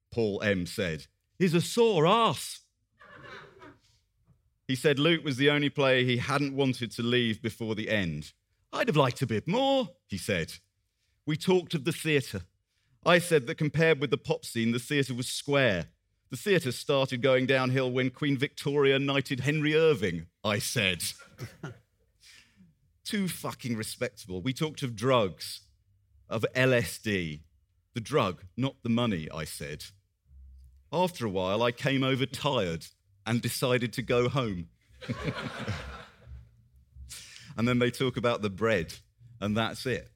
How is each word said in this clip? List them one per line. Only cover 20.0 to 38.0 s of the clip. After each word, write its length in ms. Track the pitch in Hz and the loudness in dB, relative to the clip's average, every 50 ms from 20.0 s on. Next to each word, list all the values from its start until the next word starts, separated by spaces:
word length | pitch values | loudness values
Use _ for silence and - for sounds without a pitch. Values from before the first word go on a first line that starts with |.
| 104 95 85 85 80 - _ _ - | 0 -2 -2 -4 -8 -12 _ _ -4
I 160 | 104 104 104 | -2 -2 -2
said. 460 | - - - 120 101 92 90 85 - - - - - - _ - | -2 -2 -2 0 0 0 0 0 -4 -8 -8 -10 -16 -20 _ -14
<laughs> 1700 | 123 - - - - 135 113 - _ _ _ _ _ _ _ _ _ - - - - _ _ _ 190 _ _ _ _ _ _ _ - | -14 -14 -14 -14 -14 -14 -14 -16 _ _ _ _ _ _ _ _ _ -20 -20 -20 -20 _ _ _ -20 _ _ _ _ _ _ _ -10
Too 240 | - - 208 196 175 | -6 -2 -2 -2 -2
fucking 480 | 170 - - 131 - - - 120 120 | -4 -6 -8 -8 -8 -6 -6 -4 -4
respectable. 680 | 110 110 - - - 127 - - - - 92 92 92 87 | -4 -4 -6 -6 -4 -6 -6 -6 -8 -12 -10 -8 -6 -4
We 100 | 127 131 | -4 -4
talked 300 | - 160 156 135 - 139 | -2 -2 -4 -4 -4 -8
of 140 | 123 117 | -8 -6
drugs, 640 | 98 110 131 131 123 107 92 78 - - - - - - _ _ _ _ _ _ _ _ _ _ _ _ - | -2 2 4 4 4 4 2 -2 -6 -12 -12 -14 -14 -16 _ _ _ _ _ _ _ _ _ _ _ _ -6
of 160 | - 113 - - - | -4 -2 -2 -2 0
L 180 | 127 131 131 127 | 2 2 4 4
S 240 | 120 98 85 - - | 2 2 0 -6 -8
D. 460 | - 110 101 92 87 80 76 76 - _ _ _ _ _ _ _ _ _ - | -4 -2 -2 -2 -2 -4 -6 -10 -14 _ _ _ _ _ _ _ _ _ -10
'The 60 | 120 | -10
drug, 420 | 107 98 123 151 117 95 87 - - 92 _ | -6 -2 0 0 0 0 -2 -6 -12 -14 _
not 260 | - 127 139 - _ - | -4 -4 -4 -4 _ -4
the 60 | 117 | -2
money,' 420 | 113 120 123 117 101 82 78 78 | 0 2 2 0 0 -2 -4 -6
I 140 | - 80 78 | -8 -8 -10
said. 400 | - - - 78 71 76 73 - - - _ _ _ _ _ _ _ - - - - - - - - - - _ - 143 | -8 -10 -10 -10 -10 -10 -12 -14 -16 -20 _ _ _ _ _ _ _ -20 -20 -20 -20 -20 -20 -20 -20 -20 -20 _ -6 -2
After 320 | 165 180 175 175 - 120 | 0 0 0 -2 -4 -4
a 60 | 107 | -2
while, 320 | 90 95 92 92 98 110 120 | -2 0 0 0 2 2 2
I 80 | 123 | 0
came 320 | 123 - - 139 135 131 135 | 0 0 -2 0 0 2 2
over 240 | 131 135 123 135 | 2 0 0 -2
tired 600 | 127 - - - 147 139 120 98 87 82 82 - - _ _ _ _ _ _ - | -4 -4 -2 -2 0 0 0 0 0 -2 -4 -8 -12 _ _ _ _ _ _ -6
and 160 | 110 117 117 | -2 -2 -2
decided 520 | 107 123 - - 143 127 123 123 120 117 - | -2 -2 -4 -2 0 2 2 2 0 -2 -4
to 100 | - 113 | -4 -2
go 260 | - 127 123 123 123 | 0 2 2 2 2
home." 400 | 120 143 127 110 95 87 85 - _ _ _ _ - - - | 0 -2 -2 -2 -4 -6 -8 -12 _ _ _ _ -20 -14 -10
<laughs> 80 | - 123 - - - - - - 131 - - - - 101 76 - - - - - - - _ - - - - - - _ _ _ _ _ _ _ _ - - - - - - - - - - - - - | -10 -8 -6 -6 -6 -6 -6 -8 -10 -10 -8 -8 -8 -8 -8 -8 -12 -14 -16 -18 -20 -20 _ -20 -20 -20 -20 -20 -20 _ _ _ _ _ _ _ _ -20 -20 -18 -16 -16 -18 -18 -18 -20 -20 -18 -12 -6
And 100 | 107 113 | -2 0
then 120 | 123 123 120 | 2 2 2
they 120 | 123 123 | 2 2
talk 260 | 120 - | 0 0